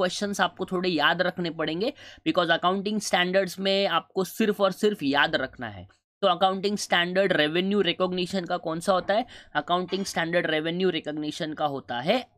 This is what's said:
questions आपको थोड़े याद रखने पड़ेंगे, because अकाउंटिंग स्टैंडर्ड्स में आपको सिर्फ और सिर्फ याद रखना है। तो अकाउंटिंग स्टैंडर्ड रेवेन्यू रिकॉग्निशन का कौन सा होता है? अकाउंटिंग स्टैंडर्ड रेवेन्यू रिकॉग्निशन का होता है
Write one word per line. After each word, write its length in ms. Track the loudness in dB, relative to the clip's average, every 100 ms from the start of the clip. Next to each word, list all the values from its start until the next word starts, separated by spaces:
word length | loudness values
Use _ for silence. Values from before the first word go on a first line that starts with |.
questions 400 | -2 -2 -4 -2
आपको 240 | -2 -2
थोड़े 240 | -4 -2 0
याद 340 | 2 2 4
रखने 280 | 0 0 -4
पड़ेंगे, 420 | -2 -4 -2 -4 -6 -14 -8 -2
because 220 | 2 2
अकाउंटिंग 500 | 2 2 0 -2 -4
स्टैंडर्ड्स 580 | 0 0 2 2 0 -2
में 280 | 0 2 2
आपको 380 | 0 -2 -4
सिर्फ 360 | -4 0 0 2
और 120 | 2
सिर्फ 300 | 2 0 2
याद 340 | 0 4 4 2
रखना 320 | -4 -6 -12
है। 200 | -12 -18 _ _ -2
तो 60 | 0
अकाउंटिंग 480 | 4 2 2 -2 -4
स्टैंडर्ड 560 | 0 0 0 2 2
रेवेन्यू 480 | 4 2 2 0 2
रिकॉग्निशन 640 | 2 0 0 -2 -4 -4
का 120 | -4 -4
कौन 240 | -4 -4
सा 120 | 0
होता 220 | 0 2
है? 120 | 0 -2 -10 -6
अकाउंटिंग 500 | -6 0 -2 0 -4
स्टैंडर्ड 420 | -4 -2 0 0 0
रेवेन्यू 440 | 0 0 0 0
रिकॉग्निशन 640 | 0 -4 -6 -6 -6 -6
का 120 | -2
होता 360 | -2 -4 -6 -6
है 280 | 0 -2 -2